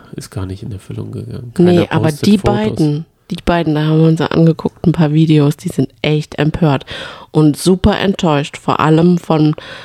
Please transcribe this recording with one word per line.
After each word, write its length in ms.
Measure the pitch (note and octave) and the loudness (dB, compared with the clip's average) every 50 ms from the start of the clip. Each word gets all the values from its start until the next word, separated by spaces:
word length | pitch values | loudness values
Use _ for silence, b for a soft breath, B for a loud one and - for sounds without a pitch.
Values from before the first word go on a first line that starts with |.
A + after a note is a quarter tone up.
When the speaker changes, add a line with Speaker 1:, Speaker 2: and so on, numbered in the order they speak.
| - - - | -14 -16 -16
Speaker 1:
ist 160 | - - - | -16 -16 -12
gar 160 | - G2+ F#2+ | -10 -10 -8
nicht 160 | F#2 F#2+ G2 A2+ | -8 -10 -12 -12
in 80 | - | -12
Erfüllung 400 | G#2 G2 - - A2+ A2+ G#2+ G#2+ | -14 -14 -14 -14 -12 -12 -12 -10
gegangen. 420 | A2 G#2 A2 A#2 A2+ - A#2+ A#2+ A#2 | -12 -12 -12 -12 -12 -14 -14 -6 -2
Keiner 180 | - F3 F3+ F3+ | 0 2 4 4
Speaker 2:
Nee, 160 | F3 E3+ - | 2 0 0
aber 140 | - D#3+ - D#3+ | -2 -2 -2 -2
Speaker 1:
postet 160 | D3+ D3 - | -2 -2 0
Speaker 2:
die 120 | G3 G#3 G3 | 2 2 2
Speaker 1:
Fotos. 160 | - G#3 - | 2 0 0
Speaker 2:
beiden, 520 | G#3 G#3+ G#3+ - - D#3+ D3+ D3 D3 E3 - _ _ _ - | 0 -2 -2 -2 0 0 0 0 -2 -6 -10 _ _ _ -12
die 60 | - - - | -12 -6 -2
beiden, 300 | - F3 E3+ E3 D#3+ D3+ | 0 0 0 0 0 0
da 120 | D3+ D3+ | 0 0
haben 120 | D#3 D#3 D#3 D#3+ | 2 2 4 4
wir 40 | D#3+ | 4
uns 120 | D#3+ E3 | 4 2
ja 60 | D3 | 0
angeguckt, 600 | - - - E3 E3 D#3 - - - - _ - | 0 2 2 4 4 2 0 -4 -8 -6 _ -2
ein 60 | F3 D3+ | 0 2
paar 200 | - D#3+ D3 D3+ | 2 2 2 2
Videos, 440 | D#3 D#3+ D3+ D3+ D3+ D3 C#3+ D#3 | 2 2 4 4 4 4 2 0
die 140 | - - F3+ | -2 -6 -6
sind 180 | - - C3+ - _ _ - | -4 -4 -4 -4 _ _ -4
echt 360 | D3 D3+ D3+ D3+ - - - | -2 -2 -2 -4 -6 -4 -4
empört 460 | D3 D#3 - - E3+ D#3 C#3 C3 B B B B B B B B B B - | -2 -2 0 0 0 0 0 0 B B B B B B B B B B 0
und 240 | D#3 D#3 D3+ C#3+ | 2 4 4 2
super 420 | - - F3 F#3+ F3+ - G#3+ G3 - | 2 0 0 2 2 2 2 2 2
enttäuscht, 580 | - G3 F#3+ - - E3+ D3+ C#3+ C#3 - - | 0 -2 -2 -2 0 0 0 0 -2 -4 -8
vor 220 | - - - C3 - | -8 -6 -4 -2 0
allem 400 | - D3+ D#3+ D#3 E3 F3+ F3+ E3+ | 2 2 4 4 4 4 2 2
von 380 | - - E3 D#3 D3+ D3+ D#3 B B B B B | 0 0 0 2 2 2 0 B B B B B